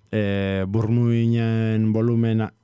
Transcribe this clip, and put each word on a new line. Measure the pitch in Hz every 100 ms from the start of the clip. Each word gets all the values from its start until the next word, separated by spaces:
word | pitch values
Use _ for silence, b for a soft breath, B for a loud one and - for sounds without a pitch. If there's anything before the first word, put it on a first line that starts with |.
| _
E, | 107 101 98 98 98 95
burmuinen | 107 110 120 117 117 117 117 113 113 113 110 110
volumen | 110 120 117 113 110 107 -